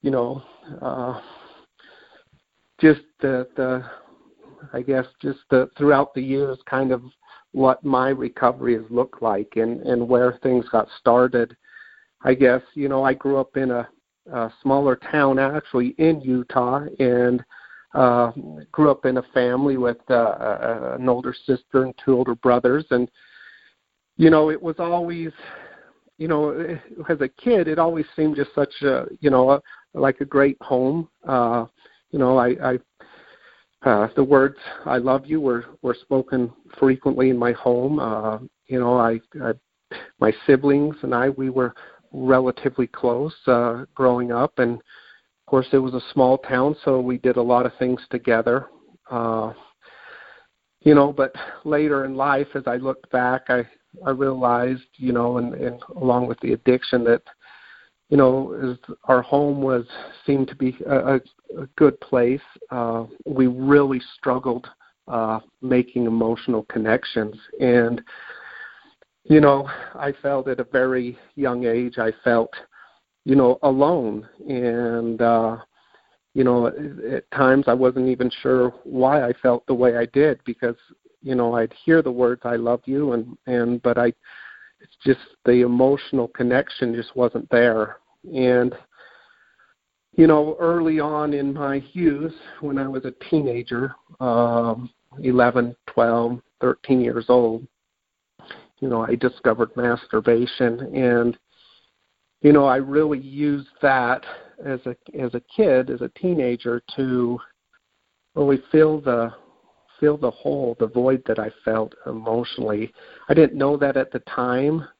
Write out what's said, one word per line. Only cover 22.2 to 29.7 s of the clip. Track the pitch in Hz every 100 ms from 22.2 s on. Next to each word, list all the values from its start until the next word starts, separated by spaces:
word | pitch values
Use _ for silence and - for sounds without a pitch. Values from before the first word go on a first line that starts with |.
| 127
brothers. | 117 127 123 123 139 160
And, | 123 120 _ _ - - - _ _ _ _ _ -
you | 160
know, | 156 156
it | 156
was | 170 160
always, | 170 175 170 170 165 - - - - - _ _ _ _
you | 156
know, | 151 151 143 165 165 - - 156
as | 156
a | 135
kid, | _ - 226 160
it | 156
always | 165 165 151 -
seemed | 156
just | 147 143
such | - 139 -
a, | 143 127 127 -
you | 147
know, | 131 131
a, | 139 _